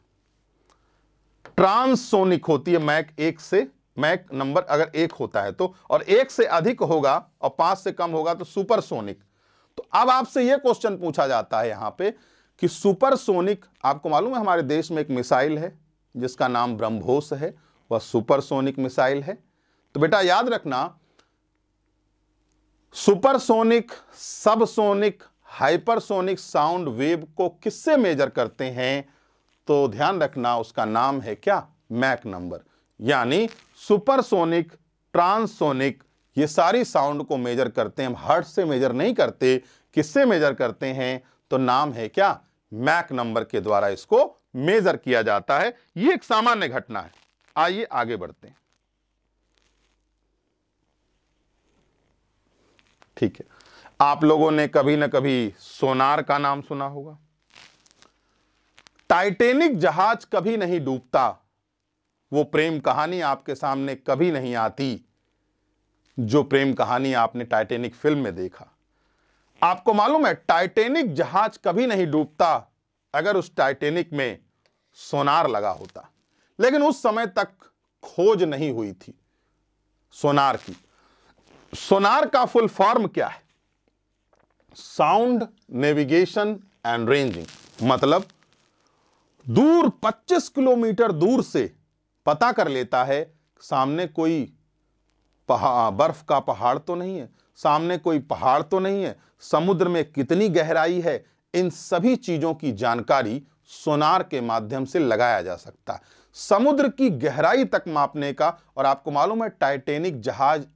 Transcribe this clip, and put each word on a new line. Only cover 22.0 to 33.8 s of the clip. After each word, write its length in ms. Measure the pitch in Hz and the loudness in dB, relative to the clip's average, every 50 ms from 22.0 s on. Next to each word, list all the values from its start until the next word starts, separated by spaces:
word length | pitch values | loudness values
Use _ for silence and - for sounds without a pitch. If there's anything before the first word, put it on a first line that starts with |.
| _ _ _ _ _ _ _ _ _ _ _ _ _ _ _ _ _ _ - | _ _ _ _ _ _ _ _ _ _ _ _ _ _ _ _ _ _ -10
सुपरसोनिक, 1000 | - - - 202 185 - 269 277 247 262 - 233 220 226 226 233 233 226 233 - - - _ - - | -2 2 2 4 4 4 2 2 2 2 2 2 2 4 4 2 2 0 -2 -12 -20 -20 _ -20 -20
सबसोनिक 1040 | - - - - - 220 214 226 233 220 - - 214 208 202 202 208 208 202 - - - _ _ _ - - | -18 -16 -8 0 2 2 4 4 2 0 0 0 0 2 2 2 0 -2 -2 -4 -16 -20 _ _ _ -16 -6
हाइपरसोनिक 840 | - 127 139 160 175 - - 233 220 220 - 208 190 185 190 190 180 | 0 2 2 2 2 2 0 -2 -2 -2 -4 -4 -2 -2 -2 -4 -6
साउंड 500 | - - - 170 147 156 175 180 175 147 | -6 -4 -2 0 0 0 0 -2 -4 -6
वेव 400 | 113 110 135 151 170 165 151 - - | -4 -4 -2 -2 -2 -2 -4 -8 -4
को 120 | - 185 175 | -4 -4 -4
किससे 480 | 175 _ - 220 190 - - - 311 | -4 _ -8 -8 -8 -4 0 2 2
मेजर 320 | 277 233 185 160 135 143 127 | 4 4 2 2 0 0 -2
करते 360 | - - 123 110 - - 135 | 0 -2 -4 -4 -4 -8 -8
हैं? 440 | 131 127 123 127 127 135 143 139 _ _ _ _ _ _ _ _ _ _ _ _ | -8 -4 -4 -2 -2 -2 -4 -6 _ _ _ _ _ _ _ _ _ _ _ _
तो 220 | - 151 143 139 131 | 0 2 2 2 2
ध्यान 320 | 101 107 147 165 196 185 156 | 0 0 0 0 0 0 -2
रखना, 360 | 139 - 139 120 120 120 117 | -2 -2 -2 -2 -2 -2 -2
उसका 260 | 113 - - - 113 | -4 -6 -6 -4 -4
नाम 360 | 107 107 113 120 135 139 135 | -2 0 0 2 0 0 -2
है 140 | 117 113 107 | -6 -8 -10
क्या? 340 | - - 202 202 180 - - _ _ _ - 110 | -4 0 0 0 0 -2 -8 _ _ _ -8 -4
मैक 340 | 117 127 135 127 120 - | -2 0 0 0 -2 -6
नंबर। 340 | 117 95 90 90 90 - - - _ _ _ _ _ _ - | -10 -10 -10 -10 -12 -12 -14 -16 _ _ _ _ _ _ -6
यानी 480 | 107 120 143 135 120 117 139 185 226 220 - - _ _ _ - | -2 0 0 2 2 0 0 0 0 -2 -6 -12 _ _ _ -10